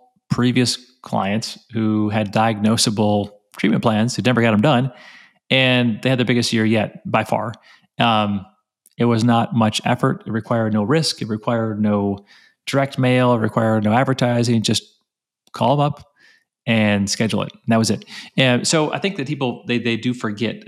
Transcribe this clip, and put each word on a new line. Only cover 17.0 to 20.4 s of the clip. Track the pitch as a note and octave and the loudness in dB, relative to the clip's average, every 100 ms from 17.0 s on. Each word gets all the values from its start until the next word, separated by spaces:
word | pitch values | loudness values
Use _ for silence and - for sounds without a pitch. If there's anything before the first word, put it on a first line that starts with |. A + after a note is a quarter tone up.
| G2 | 0
schedule | - A2+ G2+ | -2 -2 -2
it. | - | -6
And | - - | -8 0
that | A2+ | 2
was | A2 | 2
it. | G2+ - - - - | -2 -8 -20 -8 0
And | C3 B2 - | 2 2 0
so | D#3+ D3+ | 0 0
I | C#3+ | -2
think | G3 F#3+ | -6 -6
that | C3+ | -6
people, | C#3+ B2+ A2+ - | -4 -4 -6 -4
they, | A#2+ | -4
they | A#2 A2+ | -2 -4
do | B2+ | -4
forget | B2 A2 G#2 | -4 -6 -6